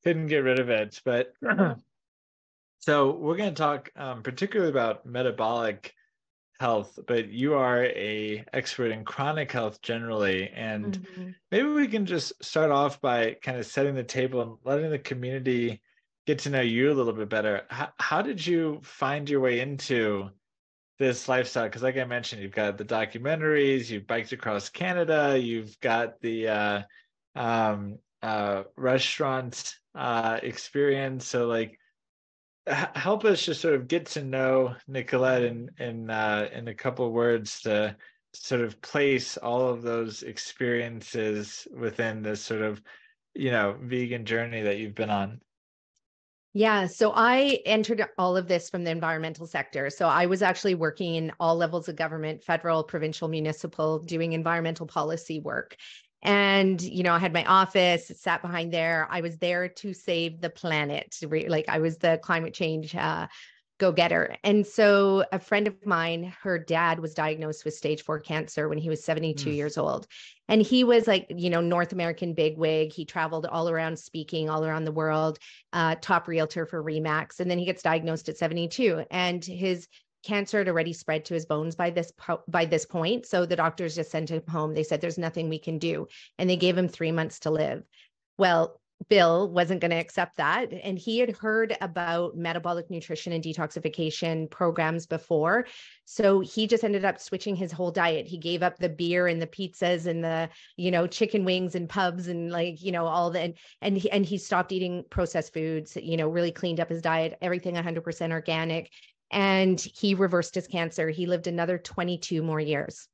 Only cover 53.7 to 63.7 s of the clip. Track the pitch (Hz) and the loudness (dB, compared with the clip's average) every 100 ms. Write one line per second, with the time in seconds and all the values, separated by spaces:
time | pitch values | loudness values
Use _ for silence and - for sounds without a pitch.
53.7 | - 156 156 165 165 165 160 165 170 165 | -2 0 0 -4 -2 -2 0 0 0 0
54.7 | 165 160 - 151 165 - 156 - - - | -4 -6 -2 -2 -4 -6 -8 -4 -6 -8
55.7 | - - - _ _ - 202 202 196 190 | -14 -20 -20 _ _ 2 4 6 6 4
56.7 | 185 180 180 180 170 180 170 - 190 185 | 2 -2 0 2 4 2 0 4 6 6
57.7 | 196 180 170 170 165 - 165 175 175 170 | 4 4 4 -2 -8 -2 -2 -2 -4 -2
58.7 | 165 160 165 156 180 170 165 175 175 180 | 0 0 0 0 -2 -6 -2 -2 0 -2
59.7 | 180 208 180 - 170 165 165 170 165 175 | -6 -10 -8 -2 0 -2 -4 -8 -6 -2
60.7 | 156 147 147 - - 151 156 - 160 156 | 0 0 -4 -6 -12 -2 -2 0 0 2
61.7 | 156 165 160 170 165 - 170 165 - 165 | 0 0 2 2 2 2 0 0 -4 -2
62.7 | 160 156 170 156 160 - - - _ _ | -2 -6 -4 -2 -2 -6 -12 -20 _ _